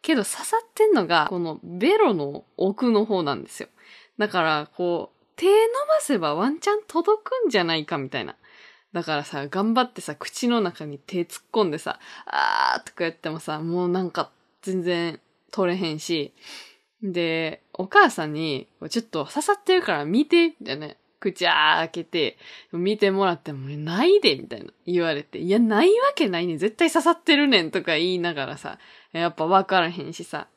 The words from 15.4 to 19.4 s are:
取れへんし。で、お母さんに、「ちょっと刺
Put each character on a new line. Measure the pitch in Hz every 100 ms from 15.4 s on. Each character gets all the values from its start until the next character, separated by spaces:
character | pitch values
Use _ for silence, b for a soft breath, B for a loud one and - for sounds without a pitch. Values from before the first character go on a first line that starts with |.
| _
取 | - 185
れ | 180
へ | 175
ん | 156
し。 | - 170 143 _ B B B B B _
で、 | 208 175 170 160 160 160 _
お | - 185
母 | 415 370
さ | - 156
ん |
に、 | 151 160 135 - _ 156
「ち | 226
ょ |
っ |
と | 226 165
刺 | 143 -